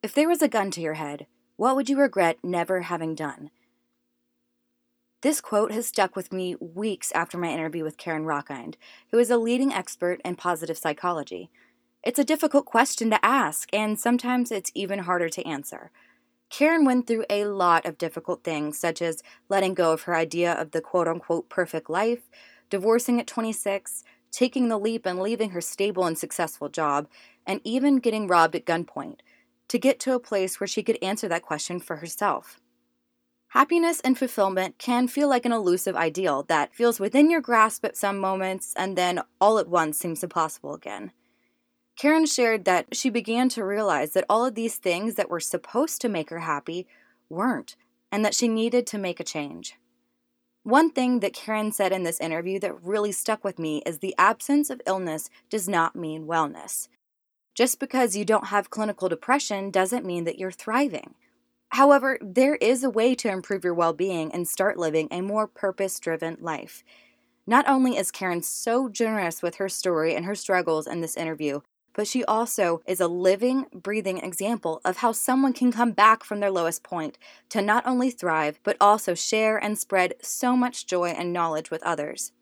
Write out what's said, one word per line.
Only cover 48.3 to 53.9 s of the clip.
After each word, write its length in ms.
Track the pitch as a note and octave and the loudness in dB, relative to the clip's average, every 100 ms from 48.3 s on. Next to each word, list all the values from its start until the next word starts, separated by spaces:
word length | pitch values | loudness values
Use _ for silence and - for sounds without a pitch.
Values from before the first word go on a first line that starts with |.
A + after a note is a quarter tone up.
she 140 | - A#3+ | 2 2
needed 380 | A3 A#3 B3 A#3+ | 2 2 2 0
to 100 | G#3+ | -4
make 240 | F#3 F3 | -6 -6
a 40 | |
change. 500 | F#3 D#3+ C#3+ - - - _ _ _ _ _ _ _ _ | -6 -6 -8 -10 -14 -18 _ _ _ _ _ _ _ _
One 280 | G#3+ B3+ E4 | 4 6 6
thing 260 | C#4+ B3+ B3 | 4 2 2
that 140 | G3+ | 0
Karen 400 | - - G#3+ G#3+ | -4 -4 -2 -2
said 180 | G#3+ F#3+ | 0 0
in 140 | F#3+ | 2
this 160 | E3+ E3+ | -2 -2
interview 400 | E3 D#3+ F3 F#3+ | -4 -4 -4 -4
that 240 | G3 D3 | -4 -6
really 260 | E3+ G#3+ G#3 | -4 -2 0
stuck 320 | F#3+ - G#3+ | -2 -2 -2
with 160 | G3+ F3+ | -4 -6
me 240 | D#3+ D3+ | -4 -4
is 140 | - | -4